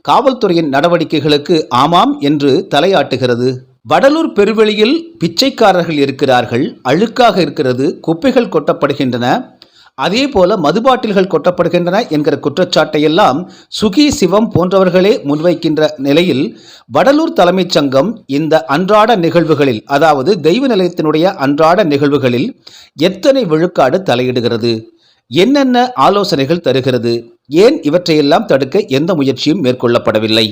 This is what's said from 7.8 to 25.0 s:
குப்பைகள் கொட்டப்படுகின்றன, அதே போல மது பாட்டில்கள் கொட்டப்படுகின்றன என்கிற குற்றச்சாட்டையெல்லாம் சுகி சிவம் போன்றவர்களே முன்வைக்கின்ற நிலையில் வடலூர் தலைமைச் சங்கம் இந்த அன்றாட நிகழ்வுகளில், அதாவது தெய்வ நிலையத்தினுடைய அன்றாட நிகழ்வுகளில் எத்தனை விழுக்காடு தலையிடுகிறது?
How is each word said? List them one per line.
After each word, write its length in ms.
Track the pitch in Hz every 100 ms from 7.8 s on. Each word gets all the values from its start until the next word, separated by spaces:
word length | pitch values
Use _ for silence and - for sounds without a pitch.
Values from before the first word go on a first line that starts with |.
| 143 - -
குப்பைகள் 460 | 165 277 247 226 160
கொட்டப்படுகின்றன, 840 | 143 - 143 135 135 120 120 196 262 _ _ _ _ -
அதே 240 | 143 214 277
போல 220 | 254 180 214
மது 160 | 143 180
பாட்டில்கள் 480 | 262 247 233 202 185
கொட்டப்படுகின்றன 680 | 160 180 175 165 175 175 190 254 151
என்கிற 200 | 151 143
குற்றச்சாட்டையெல்லாம் 960 | 151 143 180 - 156 156 151 160 190 131 180 - _ -
சுகி 280 | 214 294 294 -
சிவம் 300 | 180 196 220
போன்றவர்களே 580 | 160 180 196 185 180 190 254 139
முன்வைக்கின்ற 600 | 147 170 170 165 151 151 - 139
நிலையில் 380 | 143 185 127 175 - - - - 123
வடலூர் 380 | 202 294 330 -
தலைமைச் 360 | 180 185 180 170
சங்கம் 340 | 143 135 170 233 - 139
இந்த 240 | 160 156 - 139
அன்றாட 420 | 185 214 220 226 165
நிகழ்வுகளில், 560 | 170 156 147 143 110 - 143
அதாவது 380 | 160 143 131 196 147
தெய்வ 220 | 208 269
நிலையத்தினுடைய 640 | 208 180 175 156 156 175 190 139
அன்றாட 380 | 143 160 180 185
நிகழ்வுகளில் 560 | 143 147 143 127 120 202 - - - - - 165
எத்தனை 340 | - 294 269 202
விழுக்காடு 480 | 156 170 170 135 170 190
தலையிடுகிறது? 640 | 123 127 127 117 117 120 113 110 _